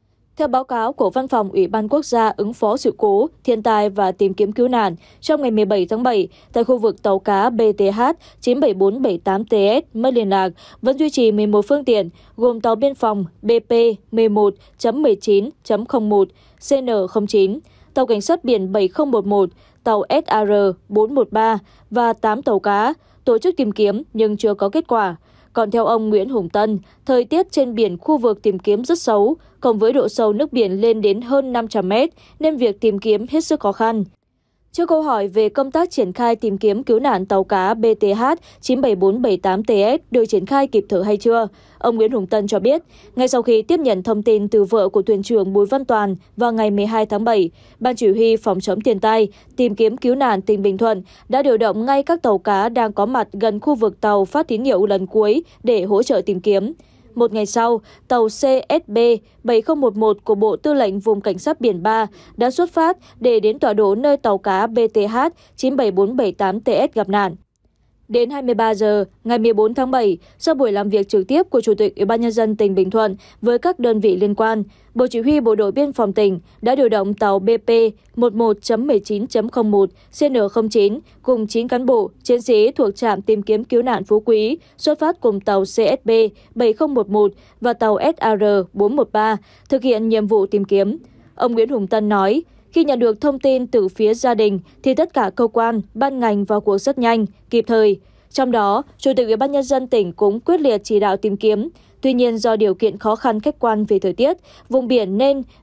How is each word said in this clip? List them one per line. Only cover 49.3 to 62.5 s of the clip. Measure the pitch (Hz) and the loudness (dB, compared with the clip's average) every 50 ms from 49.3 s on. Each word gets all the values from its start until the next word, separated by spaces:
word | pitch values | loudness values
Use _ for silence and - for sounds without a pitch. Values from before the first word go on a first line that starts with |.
| - - - - - | -4 -16 -20 -14 -4
Tìm | - 247 233 208 | -2 -2 -2 0
kiếm | - 226 220 233 | 0 0 0 0
cứu | - - 240 254 | 0 -2 -2 0
nạn | 277 269 240 208 190 | 0 0 0 0 -2
tỉnh | 196 - 208 196 | 0 -2 -2 0
Bình | 196 202 190 | 0 -2 0
Thuận | 190 233 226 214 185 190 _ - - - - | 0 0 -2 -2 -2 -6 _ -20 -20 -8 -4
đã | 240 269 | -2 0
điều | 269 277 233 | 2 2 2
động | 220 233 208 175 214 233 | 2 2 0 -2 -2 -2
ngay | 262 277 277 277 | 0 0 0 0
các | - 339 339 | 0 -2 -2
tàu | - 240 202 | 0 0 0
cá | 180 - 214 202 190 202 240 | 0 0 0 0 0 0 -2
đang | 233 247 226 214 208 | 0 -2 -2 -2 -2
có | 202 202 | -2 -2
mặt | 233 262 247 202 - - | -2 -2 -4 -4 -4 -6
gần | 202 226 220 202 208 | -4 -2 -2 -2 -2
khu | - 302 294 | -2 -2 0
vực | 220 226 202 185 - | 0 0 -2 -2 -2
tàu | - 208 208 202 196 | -2 0 0 0 0
phát | 185 - 294 320 | 0 -2 -4 -2
tín | - 233 208 254 | -2 -4 -2 0
hiệu | 269 220 180 208 | 0 0 2 2
lần | 202 196 190 190 | 2 0 -2 -2
cuối | 185 - 220 214 208 233 330 339 _ _ _ - | -2 0 0 2 2 2 0 -2 _ _ _ -2
để | 240 233 202 180 | 0 0 0 0
hỗ | 208 208 202 247 | 0 0 0 2
trợ | - 262 196 - | 0 0 -2 0
tìm | - 190 185 | -2 -4 -2
kiếm. | - 208 202 196 196 254 339 _ _ _ _ _ _ - - | 0 0 0 0 0 -4 -10 _ _ _ _ _ _ -12 -2
Một | 240 233 220 208 | -2 -2 0 0
ngày | 220 208 | -4 -4
sau, | 202 - 233 233 240 240 214 - - - _ _ | -2 -2 0 0 0 0 -2 -4 -12 -20 _ _
tàu | - 247 240 220 | -2 0 0 0
C | 220 - - - 262 262 254 - - | 0 -2 -2 0 0 0 0 0 -2
S | 285 330 - | -2 -2 -2
B | - 202 233 233 240 233 214 _ _ _ _ - | -2 0 2 2 2 2 0 _ _ _ _ -4
bảy | 240 240 220 | 0 0 0
không | 226 320 320 294 | 2 0 0 0
một | 269 226 196 | 0 0 0
một | 214 220 220 208 208 - | 0 0 0 0 -2 -2
của | - 214 | -2 0
Bộ | 196 220 214 170 | 2 2 0 0
Tư | - - 302 294 | -2 -2 0 0
lệnh | 277 240 196 190 202 | 2 0 0 -2 -4
Vùng | 196 226 214 202 | -2 -2 -2 -2
Cảnh | - 214 175 | -2 -6 -6
sát | 185 - 294 320 - | -4 -4 -6 -4 -2
biển | 240 226 190 170 170 | -2 -2 -2 0 -2
ba | 220 220 226 214 208 - - - - - | -2 0 0 -2 -4 -8 -20 -20 -16 -6
đã | - 240 247 | -2 -2 -2